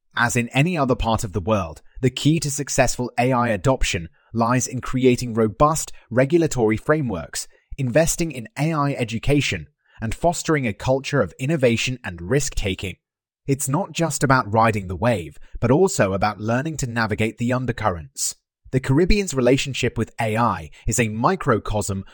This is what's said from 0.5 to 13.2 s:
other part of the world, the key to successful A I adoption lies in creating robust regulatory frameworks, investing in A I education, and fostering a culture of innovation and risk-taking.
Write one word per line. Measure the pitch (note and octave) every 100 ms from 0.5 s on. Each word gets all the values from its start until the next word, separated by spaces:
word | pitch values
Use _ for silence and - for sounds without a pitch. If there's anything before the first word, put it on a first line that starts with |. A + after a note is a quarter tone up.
| C3 D#3+ F3
other | C3
part | A#2+ A2+ A2
of | G#2+
the | G2+
world, | F2+ G#2+ E2 D2+ - -
the | B2+
key | B2+ C#3+ E3
to | D3
successful | C#3 C#3 - B2 - B2 -
A | B2
I | B2 A#2
adoption | G#2 C3+ C3 - F#2+ E2 _ _
lies | A2+ A2+ B2+ -
in | B2+
creating | - B2+ B2+ B2 B2+
robust | A2+ A2 - D3 D#3 - - -
regulatory | A#2 C3 E3+ E3 B2 G#2+ A2
frameworks, | - D#3 B2+ F2+ D2 - - - _ -
investing | B2+ C3+ E3 - E3+
in | C3+ A2+ -
A | D#3
I | D#3 C#3+
education, | C#3 A#2 A2+ - D3 - F#2 D2 _ _ -
and | A2+
fostering | - E3+ E3+ - D3+ B2
a |
culture | G2 - C3+ C3+ C#3+
of | G2 -
innovation | C3+ D#3+ B2+ A#2 - B2+
and | - E2+
risk-taking. | F2 C3+ - - G2+ F#2 F#2+ - _ _